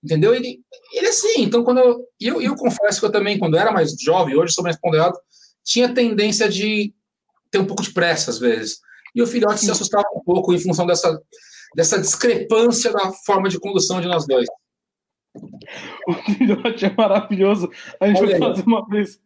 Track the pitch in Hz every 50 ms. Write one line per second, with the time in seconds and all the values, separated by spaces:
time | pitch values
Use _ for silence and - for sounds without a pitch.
0 | - 143 160 156 160 214 240 - - 247 247 - _ _ - - _ _ - -
1 | 359 466 - - 381 427 440 311 226 - - 240 240 247 247 254 254 247 240 247
2 | - - _ _ 202 240 294 - - - - - - 240 - - 202 208 - -
3 | - 208 208 208 196 208 208 190 190 165 156 170 202 220 202 180 160 143 - -
4 | - 151 165 185 175 143 135 151 175 170 - - 170 175 165 - - - 156 156
5 | 165 180 180 - _ _ _ _ _ _ _ _ _ - - 233 247 247 247 254
6 | 240 226 208 190 214 214 208 208 226 202 170 180 208 214 214 208 208 208 _ _
7 | _ _ _ _ _ _ _ _ _ _ - 196 190 190 - - 185 - - 180
8 | 170 170 160 - - - 117 - 123 120 110 107 107 107 - - _ _ - -
9 | _ - _ 233 240 233 240 240 214 214 208 208 - 208 214 - - - - 202
10 | 202 - - - - 175 180 185 - 185 175 170 - 185 160 160 175 175 175 165
11 | - 170 160 156 - _ _ - - - - - - _ _ 156 165 160 - 185
12 | - - - - - 240 233 233 - - 220 220 233 240 233 233 - 233 208 208
13 | 190 185 190 - - - 196 190 190 190 165 165 175 202 196 180 - - 185 185
14 | 170 180 180 170 147 143 131 127 120 - - _ _ _ _ _ _ _ _ _
15 | _ _ _ _ _ _ _ - - - - - - - - - - - - -
16 | - - - - - - 202 - 262 208 202 - - 233 226 - 196 190 190 -
17 | 220 202 196 208 214 - 208 185 196 196 208 196 175 170 - - - - - -
18 | 185 202 208 185 202 202 190 165 156 - - 190 - 233 226 208 - - 202 208
19 | 202 190 - _ _